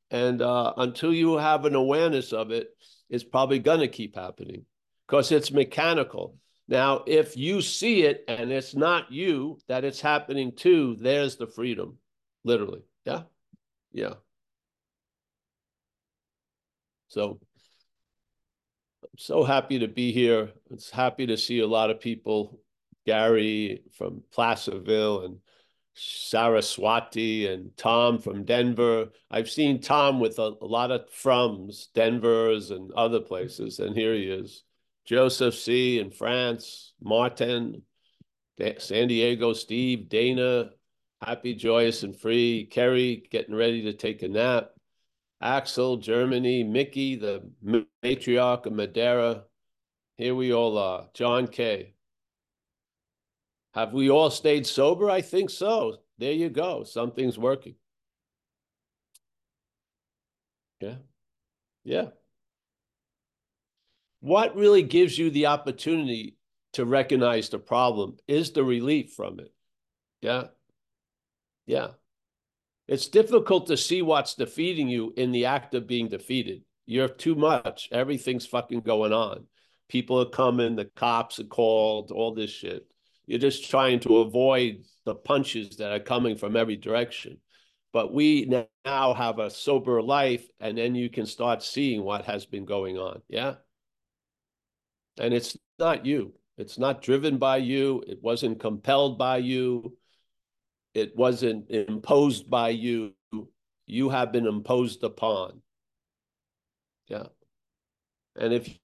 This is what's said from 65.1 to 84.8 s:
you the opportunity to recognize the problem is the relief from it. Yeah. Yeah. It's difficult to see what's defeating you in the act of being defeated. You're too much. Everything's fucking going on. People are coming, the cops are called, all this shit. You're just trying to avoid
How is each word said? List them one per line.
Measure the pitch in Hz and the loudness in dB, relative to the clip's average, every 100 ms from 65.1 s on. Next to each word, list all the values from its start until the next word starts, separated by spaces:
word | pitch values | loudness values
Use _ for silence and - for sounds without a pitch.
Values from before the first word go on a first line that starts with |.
| 123 | 4
you | 165 | 0
the | 143 147 | 2 2
opportunity | 147 143 123 151 165 139 117 107 - _ _ _ | 2 -2 -6 -2 -2 -2 -6 -10 -16 _ _ _
to | - 120 | -4 2
recognize | 139 131 127 120 117 - | 2 4 4 4 2 -2
the | 107 | -8
problem | - 120 127 107 95 - - | -2 2 2 2 -4 -8 -2
is | 147 165 | -2 0
the | 156 | 0
relief | 135 120 127 151 - | 2 0 0 0 -2
from | - 98 92 | -10 -12 -12
it. | - _ _ _ _ _ _ _ | -18 _ _ _ _ _ _ _
Yeah. | 110 123 123 _ _ _ _ _ _ _ _ _ _ _ - | -4 -4 -6 _ _ _ _ _ _ _ _ _ _ _ -4
Yeah. | - 57 - _ _ _ _ _ _ _ _ - | -4 -4 -12 _ _ _ _ _ _ _ _ -6
It's | 139 - | -4 2
difficult | 208 220 233 - 185 - | 4 6 4 4 2 2
to | 143 | -2
see | - 180 | 0 0
what's | 160 151 - - | 2 2 0 -4
defeating | 120 - 170 170 131 | -6 -4 -4 -2 -2
you | 123 113 - | -2 -4 -2
in | 127 | 0
the | 123 123 | 0 0
act | 139 - | -2 -2
of | 123 113 | -6 -4
being | 120 113 | -4 -4
defeated. | 101 - 131 113 92 - _ - | -6 -6 -4 -4 -10 -16 _ -4
You're | 120 131 | -2 -2
too | - 165 156 | -2 -2 2
much. | 151 139 - - - | 2 2 -2 -8 -4
Everything's | 120 135 139 - 120 - | -2 -2 -2 -4 -4 -4
fucking | 123 117 117 | -6 -4 -4
going | 110 110 107 | 0 0 2
on. | 110 107 98 - _ _ _ _ | 0 0 -6 -16 _ _ _ _
People | 127 120 127 | -4 0 0
are | 123 | 0
coming, | - 127 123 117 110 | 2 2 2 0 -2
the | 101 | -8
cops | - 120 117 117 - | -4 0 0 -2 -10
are | 107 | -6
called, | - 113 110 110 107 104 | 0 2 4 2 -2 -6
all | - 113 | -4 -4
this | 110 104 | -4 -8
shit. | - 98 90 - _ _ _ - | -8 -12 -12 -14 _ _ _ -6
You're | 120 | 0
just | 139 135 - | 0 -2 0
trying | 135 135 120 | 2 4 2
to | 120 113 | 4 4
avoid | 110 120 131 131 120 98 | 4 2 4 4 0 -4